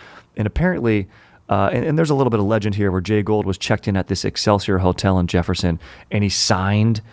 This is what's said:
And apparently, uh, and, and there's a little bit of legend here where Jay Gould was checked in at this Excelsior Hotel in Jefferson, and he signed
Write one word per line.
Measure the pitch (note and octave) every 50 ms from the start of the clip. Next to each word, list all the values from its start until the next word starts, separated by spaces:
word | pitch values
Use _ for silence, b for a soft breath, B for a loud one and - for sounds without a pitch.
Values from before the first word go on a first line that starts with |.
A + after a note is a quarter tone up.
| B B B B B B _
And | - G#2+
apparently, | G#2+ - - E3 F#3 F3+ - A#2+ A#2 G#2+ G#2 F#2+ b b b b b b b b -
uh, | G2 G2+ G2 - -
and, | A#2+ A#2+
and | - D3+ D#3+
there's | E3 D3
a | C#3+
little | C3+ C3+ B2
bit | A2+ G#2+
of | G2+
legend | G2+ A2 G#2+ G2 G#2+ G2
here | G#2+ G2+ G2
where | F2+ F#2 F2
Jay | G2 A2 G#2 G2+
Gould | G#2+ G#2+ G#2 F#2+
was | F#2+ F#2 -
checked | - - A2+ G2+ -
in | A2 G2
at | F#2+ F2+ -
this | G2 - -
Excelsior | G#2 - - - A2 G#2 G2 - - G2 F#2
Hotel | F#2 F2+ F2+ - - G2 F#2 F#2
in | F2+
Jefferson, | E2+ - F2+ E2 - F2+ - - F2 E2 B B B B B B -
and | - G#2+ G#2
he | G2
signed | - - - - G#2 F#2 F#2 G2 G#2 G#2 G#2+ A2+ A2+ G#2+ B B